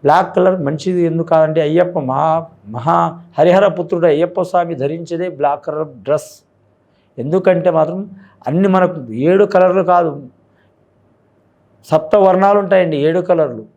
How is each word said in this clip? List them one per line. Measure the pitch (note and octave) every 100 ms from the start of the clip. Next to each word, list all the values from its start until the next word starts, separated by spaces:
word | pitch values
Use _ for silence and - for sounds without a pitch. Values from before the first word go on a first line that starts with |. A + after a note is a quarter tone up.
బ్లాక్ | C#3+ D#3+ F3+ -
కలర్ | F#3 F#3 C#3+
మంచిది | D3+ F#3+ F3+ E3+
ఎందుకు | E3 E3
కాదంటే | D#3+ D#3 D#3 D3+
అయ్యప్ప | D#3+ F3+ F3 C3
మహా, | C3+ D#3 D#3+ D#3+ _ G2+ A2+
మహా | C3 E3+ E3 E3 - -
హరిహర | E3 F#3 G3+ F3
పుత్రుడు | F3 F3+ E3
అయ్యప్ప | D3 F3 F3 F3+
స్వామి | F3+ E3+ D#3
ధరించేదే | C#3+ E3 E3+ E3 F3+ D3
బ్లాక్ | D3 D3 -
కలర్ | D3+ D#3 B2 G2
డ్రెస్. | D3 - - _ _ _ _ _ _ _ -
ఎందుకంటే | B2+ F3+ F#3 F3 F#3 D#3+
మాత్రం | D#3 F#3 G#3 - - _ -
అన్ని | D#3 G3 F#3
మనకు | F3+ E3 A#2+ A2 D3
ఏడు | F#3+ G3+ F#3+
కలర్లు | F#3 F#3+ F3
కాదు, | F3 E3 C#3+ C3 _ _ _ _ _ _ _ _ _ _ _ _ _ _ _ -
సప్త | D#3 - G#3 G3
వర్ణాలు | F#3 G3 G3+
ఉంటాయండి, | G3 F#3+ E3+ D3 D3
ఏడు | E3 F3+
కలర్లు. | F3 D3 A#2 G#2+